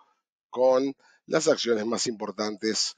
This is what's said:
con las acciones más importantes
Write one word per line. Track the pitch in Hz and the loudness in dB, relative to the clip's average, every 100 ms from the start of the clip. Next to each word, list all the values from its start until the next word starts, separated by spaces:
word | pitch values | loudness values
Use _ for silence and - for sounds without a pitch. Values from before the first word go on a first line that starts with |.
| _ _ _ _ _ | _ _ _ _ _
con | 120 127 127 139 - _ _ - | 2 4 4 2 -6 _ _ -4
las | 160 160 | 0 2
acciones | 131 117 113 | 2 0 0
más | 107 113 131 | 0 -2 -4
importantes | 107 104 98 107 104 110 104 - | -6 -8 -6 -6 -4 -4 -2 -4